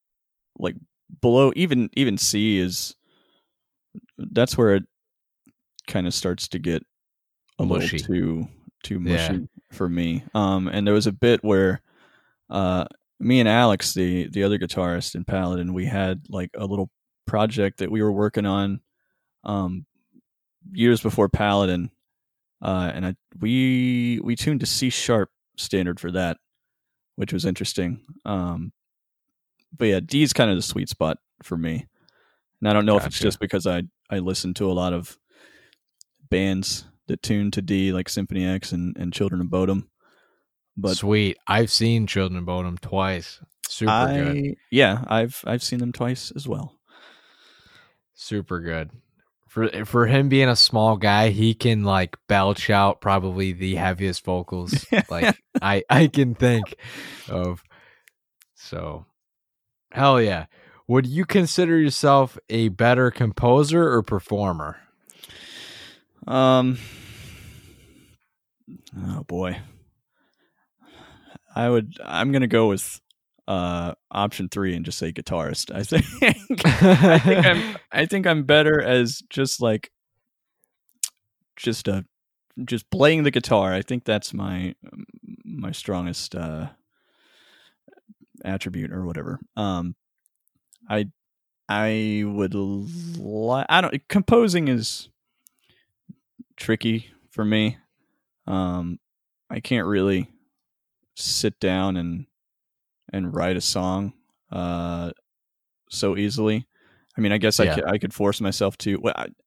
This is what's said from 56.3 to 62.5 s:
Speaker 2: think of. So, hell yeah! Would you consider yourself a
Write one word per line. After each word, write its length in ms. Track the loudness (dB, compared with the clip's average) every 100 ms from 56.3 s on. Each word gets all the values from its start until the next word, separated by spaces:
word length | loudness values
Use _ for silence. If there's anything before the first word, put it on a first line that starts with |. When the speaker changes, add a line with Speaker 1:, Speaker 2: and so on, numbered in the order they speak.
| 2
Speaker 2:
think 380 | 2 2 -2 -12 -18 -16 -16 -16 -8
of. 340 | -4 -4 -6 _ _ _ _ _ _ _ _ _ _
So, 500 | -14 -10 -10 -12 -16 _ _ _ _ _ _ _ _
hell 300 | 2 4 6
yeah! 240 | 4 0 -6 _ _ _ 0
Would 180 | 2 2
you 200 | -2 2
consider 520 | 2 2 2 4 4
yourself 600 | 4 4 6 6 4 -4
a 200 | -4